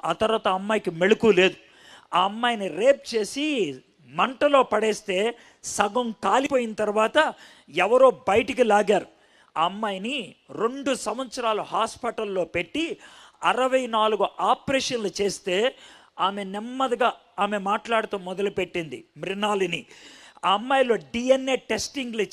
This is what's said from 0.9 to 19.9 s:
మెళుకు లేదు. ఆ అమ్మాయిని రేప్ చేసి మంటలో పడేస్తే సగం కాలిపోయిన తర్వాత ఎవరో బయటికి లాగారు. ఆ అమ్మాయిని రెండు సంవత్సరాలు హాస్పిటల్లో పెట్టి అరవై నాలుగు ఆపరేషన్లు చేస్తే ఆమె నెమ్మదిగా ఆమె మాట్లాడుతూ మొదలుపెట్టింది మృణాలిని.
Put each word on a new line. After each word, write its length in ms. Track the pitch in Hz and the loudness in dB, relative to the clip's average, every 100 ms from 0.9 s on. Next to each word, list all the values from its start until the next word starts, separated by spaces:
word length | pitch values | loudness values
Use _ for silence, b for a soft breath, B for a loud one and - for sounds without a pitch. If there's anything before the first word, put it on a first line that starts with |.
మెళుకు 360 | 165 185 220 226 | 0 2 4 6
లేదు. 280 | 180 185 - B B B B B | 6 4 2 B B B B B
ఆ 100 | 170 | 0
అమ్మాయిని 440 | 190 220 240 226 190 | 0 0 -2 -2 -4
రేప్ 460 | 156 247 247 - | 2 4 4 0
చేసి 640 | 226 208 277 302 269 160 127 - _ 131 | -4 -4 -4 -2 0 -2 -4 -16 _ -10
మంటలో 560 | 151 214 269 294 277 | -2 -2 2 4 4
పడేస్తే 720 | - 214 220 208 - 185 220 233 b b | 4 2 0 -2 -2 -2 -2 -4 b b
సగం 500 | - - 208 233 240 208 | -10 -2 0 0 -4 -4
కాలిపోయిన 480 | 196 233 277 269 233 | 0 2 2 0 -2
తర్వాత 640 | 208 208 208 220 277 302 - B B B | -4 -2 0 2 2 2 -2 B B B
ఎవరో 360 | 143 190 247 262 | -2 2 6 6
బయటికి 540 | - - 208 220 247 | 4 2 2 2 2
లాగారు. 420 | 233 202 202 190 - _ b b b 151 | 4 4 4 2 0 _ b b b -2
ఆ 80 | |
అమ్మాయిని 680 | 170 202 220 190 214 277 175 - _ | 0 0 -6 -4 -6 -8 -10 -16 _
రెండు 440 | - 226 277 277 | -4 -4 -2 -4
సంవత్సరాలు 680 | 247 214 233 262 - 233 208 | -4 -4 -6 -8 -4 -2 -2
హాస్పిటల్లో 840 | 147 180 220 - - - 214 190 | -2 -2 -2 -4 -8 -6 -6 -4
పెట్టి 540 | 165 175 170 285 330 - B B B B | -4 -4 -6 -6 -6 -8 B B B B
అరవై 420 | 165 214 254 262 247 | -2 0 0 0 0
నాలుగు 420 | 226 220 208 185 - | 0 0 2 -2 0
ఆపరేషన్లు 720 | 190 262 - 269 - 247 202 - | 0 0 0 -2 -2 -4 -4 -4
చేస్తే 540 | 202 - - 180 254 - B B B - | -4 -4 -4 -2 -2 -4 B B B -4
ఆమె 240 | 185 202 | -4 -2
నెమ్మదిగా 680 | 190 202 233 254 262 226 233 - _ - | -8 -8 -10 -4 -2 0 0 -2 _ -4
ఆమె 200 | 202 208 | -2 -2
మాట్లాడుతూ 600 | 190 220 220 226 214 202 | -2 -4 0 -2 -2 -6
మొదలుపెట్టింది 840 | 180 185 202 202 180 180 160 - - 151 | -8 -4 -4 -4 -4 -6 -8 -12 -16 -12
మృణాలిని. 720 | 175 196 208 208 180 170 - | -8 -4 -2 0 -2 -4 -10